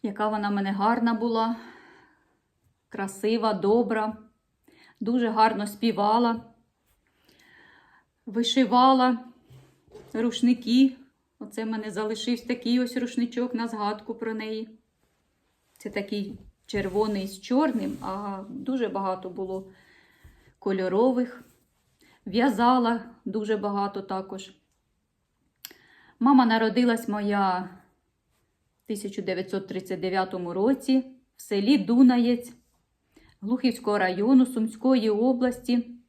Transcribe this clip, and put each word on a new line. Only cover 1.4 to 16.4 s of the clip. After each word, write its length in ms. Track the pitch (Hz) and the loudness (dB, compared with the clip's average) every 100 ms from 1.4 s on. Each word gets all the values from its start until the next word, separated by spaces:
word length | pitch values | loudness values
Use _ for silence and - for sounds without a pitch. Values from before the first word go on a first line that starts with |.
| 226 233 - - - - _ _ _ _ _ _ _ _ _ | -2 -4 -12 -20 -20 -20 _ _ _ _ _ _ _ _ _
красива, 640 | - 196 - 214 226 220 | -8 -8 -4 0 0 0
добра, 640 | 190 196 226 208 214 214 - - _ _ _ _ _ - _ | 0 2 2 2 -2 -4 -8 -20 _ _ _ _ _ -20 _
дуже 300 | 220 247 233 | -2 0 2
гарно 380 | 214 220 185 208 | 4 4 4 -6
співала, 720 | - 233 208 208 220 240 226 - _ _ _ _ _ _ _ _ _ _ - - _ _ _ _ _ - | -2 -2 0 2 2 2 -2 -8 _ _ _ _ _ _ _ _ _ _ -20 -20 _ _ _ _ _ -6
вишивала 960 | 208 233 262 247 247 262 262 254 233 - - _ - - _ _ - - | -2 0 2 4 6 6 6 4 2 -6 -20 _ -20 -20 _ _ -20 -10
рушники. 840 | 220 240 - 240 240 220 247 269 - - _ _ _ | -4 -4 2 2 2 2 4 4 2 -20 _ _ _
Оце 240 | 208 - | -14 -8
в 40 | 220 | -6
мене 240 | 220 214 | -6 -6
залишився 560 | 208 214 214 - 233 - | -6 -6 -4 -4 -4 -4
такий 320 | 247 - 247 | -4 0 0
ось 180 | 247 254 | 0 -4
рушничок 560 | 240 - 240 247 247 | -4 -2 -4 -2 -4
на 140 | 226 233 | -4 -4
згадку 480 | 220 208 208 - 226 | -4 -4 -6 -10 -8
про 180 | 226 | -6
неї. 360 | 220 220 220 220 - _ _ _ _ _ _ _ _ _ _ | -6 -6 -8 -10 -16 _ _ _ _ _ _ _ _ _ _
Це 120 | 214 | -8
такий 500 | 202 202 208 196 - | -8 -6 -6 -6 -10